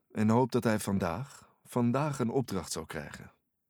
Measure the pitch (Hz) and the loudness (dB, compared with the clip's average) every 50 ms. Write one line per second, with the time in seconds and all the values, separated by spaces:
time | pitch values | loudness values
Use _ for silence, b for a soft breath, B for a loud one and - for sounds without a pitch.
0 | _ _ - 110 107 107 110 120 131 120 - 190 - 120 107 104 - 104 101 95 | _ _ -2 0 2 4 6 4 4 4 2 2 2 2 2 2 0 -2 0 0
1 | 98 85 82 101 131 - - - - _ _ _ _ - - 123 120 120 120 135 | 0 0 -2 -4 -6 -10 -14 -20 -20 _ _ _ _ -6 -2 0 2 2 2 2
2 | 151 156 139 - 120 113 - 135 123 - 98 90 78 - - 82 80 - - 80 | 0 -2 -2 -2 -2 0 0 -2 -2 -2 -4 -6 -4 -4 -6 -8 -8 -8 -8 -8
3 | 73 76 - - - - - _ _ _ _ _ _ | -8 -8 -12 -14 -16 -18 -20 _ _ _ _ _ _